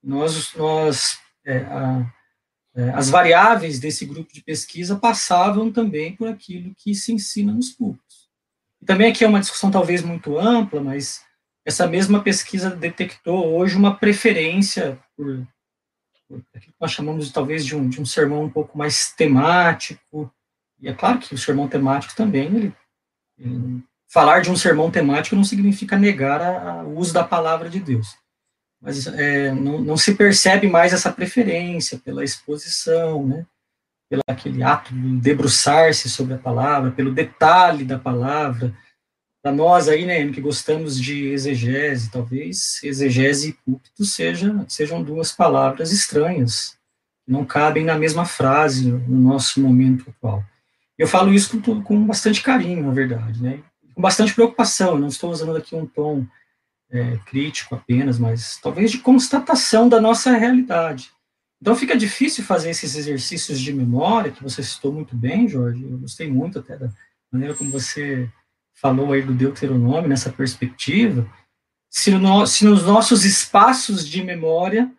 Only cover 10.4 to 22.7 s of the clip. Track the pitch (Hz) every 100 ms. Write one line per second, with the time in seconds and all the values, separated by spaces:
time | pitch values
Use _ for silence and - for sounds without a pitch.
10.4 | 208 240 202 151 139 139 135 - _ _
11.4 | _ _ - - 175 175 190 208 202 196
12.4 | - 190 185 175 170 - 190 - - 180
13.4 | 165 165 190 185 202 196 208 202 226 190
14.4 | 160 180 196 - 160 131 _ _ 143 131
15.4 | 123 _ _ _ _ _ _ _ _ 131
16.4 | - 113 _ _ 165 - 147 156 143 156
17.4 | 135 156 135 151 131 127 139 - 143 147
18.4 | 151 156 151 147 147 147 - - 156 131
19.4 | 151 175 170 - - 156 _ 151 143 _
20.4 | _ _ _ _ 131 127 196 247 - 131
21.4 | - 139 139 147 135 139 - - 220 165
22.4 | 147 220 208